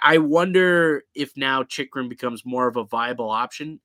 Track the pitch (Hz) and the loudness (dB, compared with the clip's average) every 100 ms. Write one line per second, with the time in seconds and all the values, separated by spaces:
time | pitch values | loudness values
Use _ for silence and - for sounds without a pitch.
0 | 143 160 151 160 185 185 180 175 165 147 | 6 4 4 2 4 4 4 4 2 0
1 | - - 139 139 135 135 131 - 131 139 | -6 -8 -8 -4 -2 0 -2 -8 -8 -8
2 | 127 123 123 113 123 127 123 120 104 117 | -8 -6 -8 -8 -6 -2 -2 -2 -4 -4
3 | 120 123 113 110 123 - 151 156 | -4 -6 -4 -4 -4 -8 -14 -14